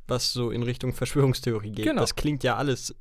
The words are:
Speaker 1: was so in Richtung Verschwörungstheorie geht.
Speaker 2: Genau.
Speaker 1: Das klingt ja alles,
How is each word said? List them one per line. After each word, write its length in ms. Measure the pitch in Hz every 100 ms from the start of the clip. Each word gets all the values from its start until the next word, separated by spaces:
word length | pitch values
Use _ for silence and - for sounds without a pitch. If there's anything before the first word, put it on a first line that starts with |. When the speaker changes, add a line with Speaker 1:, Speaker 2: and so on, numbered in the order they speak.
| -
Speaker 1:
was 240 | 123 -
so 180 | 123 117
in 120 | 113
Richtung 300 | 120 123 127
Verschwörungstheorie 800 | - 127 143 135 123 123 110 107
geht. 120 | 104
Speaker 2:
Genau. 160 | 311 254
Speaker 1:
Das 160 | 113 -
klingt 260 | 151 143
ja 140 | 127 110
alles, 400 | 143 123 - -